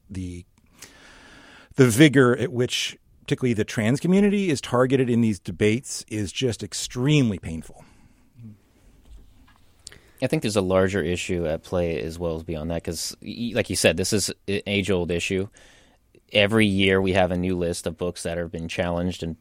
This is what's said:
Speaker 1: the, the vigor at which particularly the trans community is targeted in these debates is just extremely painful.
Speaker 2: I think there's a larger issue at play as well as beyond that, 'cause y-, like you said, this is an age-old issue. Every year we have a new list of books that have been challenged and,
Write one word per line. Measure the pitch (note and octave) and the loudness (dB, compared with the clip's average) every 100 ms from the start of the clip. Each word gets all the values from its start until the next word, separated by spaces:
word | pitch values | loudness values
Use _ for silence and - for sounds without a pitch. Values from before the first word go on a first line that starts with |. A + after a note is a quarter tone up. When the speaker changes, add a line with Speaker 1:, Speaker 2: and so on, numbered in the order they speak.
| - | -14
Speaker 1:
the, | F#2 F2+ F2 - _ _ _ - - - - - - - - - - | -10 -10 -12 -18 _ _ _ -20 -20 -20 -20 -20 -20 -20 -20 -4 4
the | B2+ | 4
vigor | A2 D#3 C3+ B2 B2 | 8 6 8 6 4
at | - | 0
which | A#2+ B2 - - - _ _ | -2 -2 -2 -6 -10 _ _
particularly | - - B2+ | -6 -2 0
the | G#2+ | 0
trans | G#2 - G#2+ C#3+ | -2 -2 0 0
community | F3 G3 G3+ G3+ F#3 | 2 4 4 2 0
is | C3 | -2
targeted | - B2 C3 C3 B2 | 0 2 4 2 2
in | A#2+ | 2
these | A2 F#2+ | 2 0
debates | - E2+ G#2+ A#2+ - - - | -6 0 0 0 -4 -12 -8
is | G#2+ G2 | -6 -6
just | - B2+ - | -2 -4 -4
extremely | G#2 - - B2 C#3 D3+ A#2 F#2+ | -8 -10 -8 -2 2 4 2 -2
painful. | - D#2+ - - - _ - _ _ A#2+ A2+ G#2+ _ _ _ _ - - - - _ _ _ _ - - _ _ | -8 -10 -12 -20 -20 _ -20 _ _ -20 -20 -20 _ _ _ _ -20 -20 -20 -20 _ _ _ _ -20 -20 _ _
Speaker 2:
I | B2+ | -2
think | D#3 | -2
there's | A2+ G2+ | 0 0
a | |
larger | F#2 F#2 F#2+ G2 | 2 4 2 2
issue | D#2+ F2 - F2 D#2+ | 0 -2 -2 -2 -2
at | D#2+ | -4
play | - F2+ E2+ D2 | -4 -2 -2 -2
as | D#2 E2 | -6 -6
well | E2+ D#2+ | -6 -6
as | |
beyond | E2 D#2 E2 | -8 -8 -6
that, | E2 | -6
'cause | F2+ D#2+ - - | -6 -8 -10 -12
y-, | - - A#2 | -14 -10 -4
like | A2 - | -4 -2
you | F#2 | 0
said, | G#2 E2 | 2 0
this | F#2 | 0
is | G#2 - - - | 0 -2 -6 -6
an | G2 - | -6 -2
age-old | G2+ G2 F2+ E2+ | -2 0 0 -2
issue. | E2+ - F#2+ F#2+ _ - _ _ _ _ _ _ | -4 -2 -4 -4 _ -20 _ _ _ _ _ _
Every | G#2+ G2+ A2 G#2 | 2 4 4 4
year | G2 F#2+ F#2+ | 4 4 4
we | F#2+ | 2
have | F#2+ F2+ | 2 2
a | F2+ | 0
new | F#2 F2+ | -2 -2
list | E2+ F2 F2+ | -2 -4 -6
of | E2 | -6
books | F2+ - | -8 -6
that | F2 E2+ | -6 -6
have | E2 | -6
been | E2+ E2 | -8 -6
challenged | - F2 F2 F2+ - | -4 -2 -2 -4 -4
and, | E2 D#2+ | -8 -8